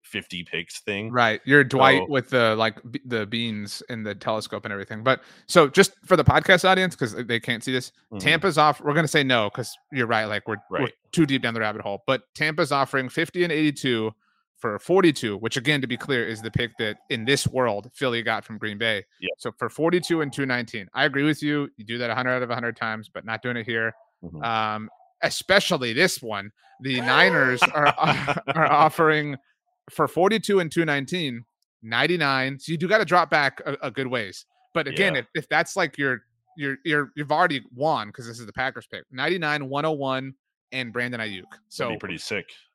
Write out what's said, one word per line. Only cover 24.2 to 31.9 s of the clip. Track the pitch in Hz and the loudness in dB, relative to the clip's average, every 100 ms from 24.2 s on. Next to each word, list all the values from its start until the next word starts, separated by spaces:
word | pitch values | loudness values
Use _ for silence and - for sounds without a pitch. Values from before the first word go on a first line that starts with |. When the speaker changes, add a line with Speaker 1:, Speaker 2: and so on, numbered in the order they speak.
Speaker 1:
Mm-hmm. | 87 80 | -16 -8
Speaker 2:
Um, | 113 113 110 107 110 _ _ _ | -2 0 -2 -4 -10 _ _ _
especially | - - - 196 - 160 123 | -4 -4 2 2 4 -2 -2
this | 117 180 - | 2 2 0
one. | 120 104 101 _ _ _ | -6 -8 -8 _ _ _
The | 131 127 | -4 -2
Niners | 123 135 185 165 131 123 | 4 6 6 4 2 4
are, | 180 151 147 | 2 4 2
<laughs> | 151 156 127 139 143 - | 4 0 0 -2 -4 -2
are | 151 156 | 2 4
Speaker 1:
<laughs> | |
Speaker 2:
offering | 147 156 - 160 151 147 135 _ _ _ _ _ | 6 4 4 2 2 -2 -10 _ _ _ _ _
for | - 147 | -2 0
forty-two | - 190 220 180 196 | 2 2 2 2 0
and | 160 | 2
two | 170 | -2
nineteen, | 156 143 131 180 147 117 - _ _ _ | 0 -2 -2 -4 -4 -8 -16 _ _ _
ninety-nine. | 110 | -4